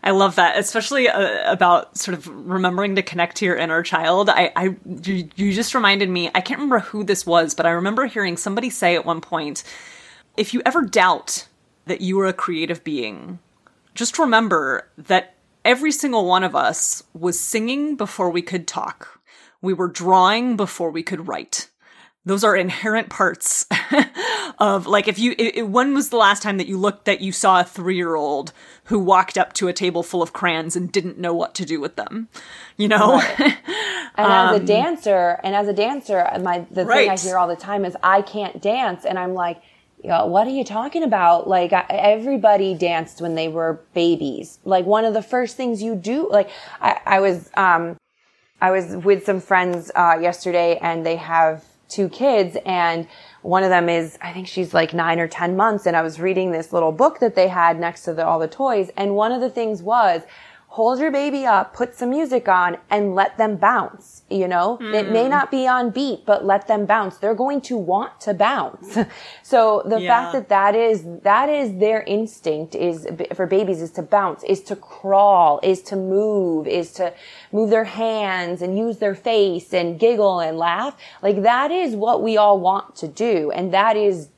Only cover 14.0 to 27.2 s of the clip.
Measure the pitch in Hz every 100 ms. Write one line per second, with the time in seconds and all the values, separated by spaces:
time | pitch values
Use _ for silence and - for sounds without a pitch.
14 | 233 - 302 226 220 175 135 123 - -
15 | 151 185 185 _ _ _ - 247 302 -
16 | 285 233 180 180 185 147 127 165 - -
17 | _ 165 175 170 - 226 226 277 294 294
18 | 208 - 180 175 170 180 165 - - -
19 | - - _ _ _ _ 185 180 180 175
20 | 180 185 185 220 247 220 196 - 170 160
21 | 165 180 175 87 - - - _ _ -
22 | - _ 185 196 214 196 185 - 220 220
23 | 220 - 185 - - - - - - 285
24 | - - 466 440 381 - 208 196 180 208
25 | 202 196 240 - 226 - 220 220 269 277
26 | 285 233 202 202 214 196 175 190 202 202
27 | - 196